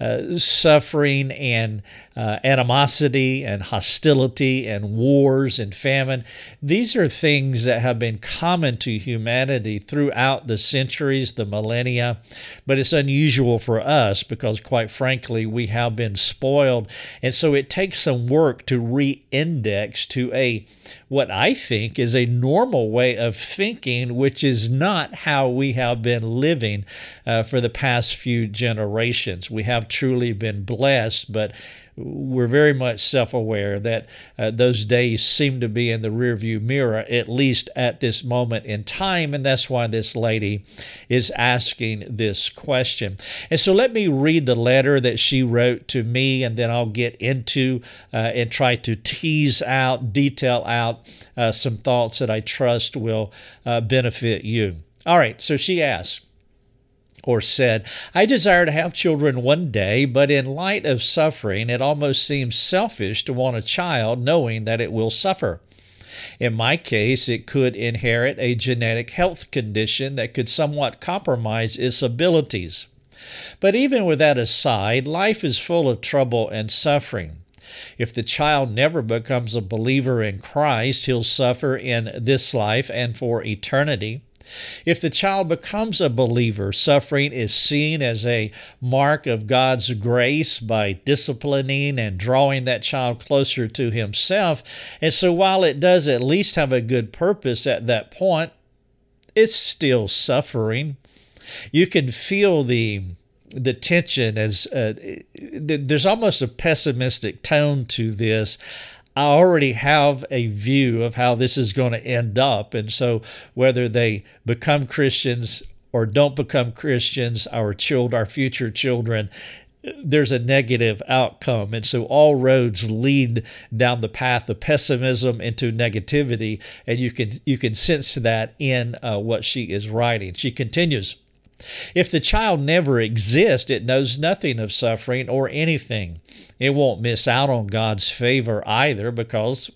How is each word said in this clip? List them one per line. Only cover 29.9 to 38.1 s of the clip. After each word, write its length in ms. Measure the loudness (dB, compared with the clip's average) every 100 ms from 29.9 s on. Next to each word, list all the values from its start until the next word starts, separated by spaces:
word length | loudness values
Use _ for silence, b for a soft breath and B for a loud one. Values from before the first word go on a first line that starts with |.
| -2 0 0 0
been 320 | -2 -4 -6
blessed, 680 | -6 0 2 2 0 -4 -4
but 200 | -4 -4 B B B B -14
we're 500 | -12 -8 -4 0 2
very 260 | 6 4
much 280 | 4 -2 -2
self-aware 800 | 0 2 0 0 -2 -2 -2 -2
that, 280 | -2 -4 -6 B B -4
uh, 140 | -4
those 320 | 2 2 2
days 400 | 2 2 2 2
seem 360 | 0 2 2 0
to 80 | -2
be 220 | -2 -2
in 100 | -2
the 80 | -2
rearview 520 | -2 0 0 -2 -4
mirror, 440 | -2 0 0 0 0
at 200 | -2 0
least 400 | 2 2 2 -2
at 240 | -2 -2 0
this 240 | -2